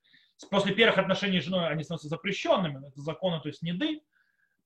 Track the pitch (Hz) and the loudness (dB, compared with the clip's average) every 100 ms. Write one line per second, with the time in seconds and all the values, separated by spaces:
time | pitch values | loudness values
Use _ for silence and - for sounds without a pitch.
0 | _ _ _ - - 196 196 196 226 190 | _ _ _ -20 -2 2 2 6 6 6
1 | 180 185 196 185 147 185 165 156 147 160 | 2 0 2 0 0 -2 -2 -4 -6 -8
2 | 147 165 196 - 339 240 165 135 143 143 | -6 -6 -4 -2 2 2 2 -4 -12 -10
3 | 147 151 185 165 147 - 165 175 320 311 | -8 -4 -2 -2 -6 -6 -6 -2 -2 -4
4 | _ _ _ _ _ _ | _ _ _ _ _ _